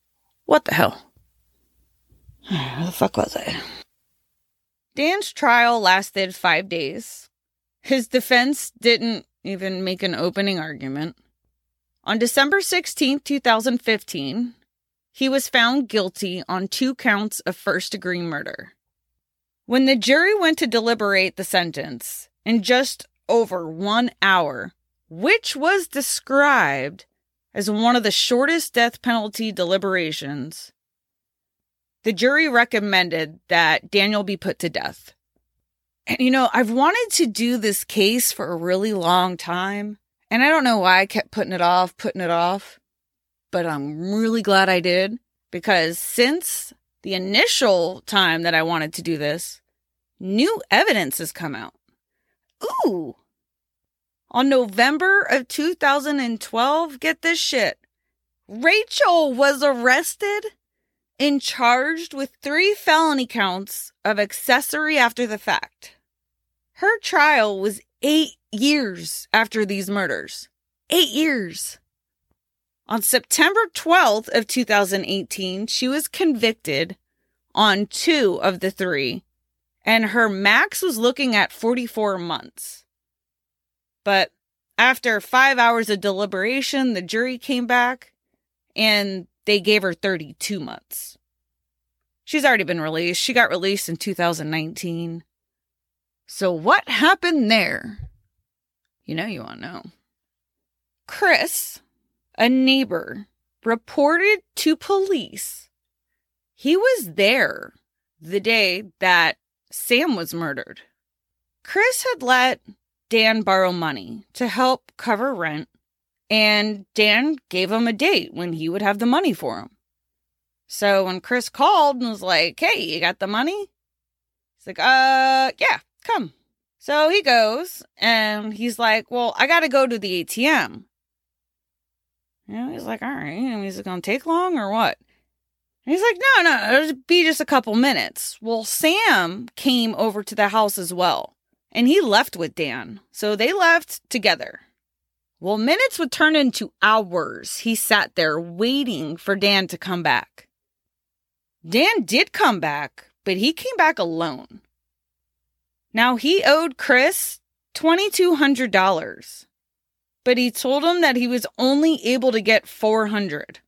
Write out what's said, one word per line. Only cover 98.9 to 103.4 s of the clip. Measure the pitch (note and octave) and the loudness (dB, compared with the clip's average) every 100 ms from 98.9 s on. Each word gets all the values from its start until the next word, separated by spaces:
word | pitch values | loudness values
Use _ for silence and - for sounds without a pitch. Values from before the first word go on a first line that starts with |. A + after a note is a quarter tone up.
| _ | _
You | - D#3 | -10 -6
know | G#3 | -6
you | E3+ | -8
wanna | - - | -12 -14
know. | - F3+ - _ _ _ _ _ _ _ _ _ _ _ - | -14 -14 -18 _ _ _ _ _ _ _ _ _ _ _ -18
Chris, | - G4 D4+ E4 - - - _ _ _ _ _ - | 0 2 4 2 -4 -8 -14 _ _ _ _ _ 0
a | A#3+ | 2
neighbor, | C4 C4 C4+ B3+ E3+ - G3+ G#3 _ | 4 4 2 0 -6 -8 -14 -16 _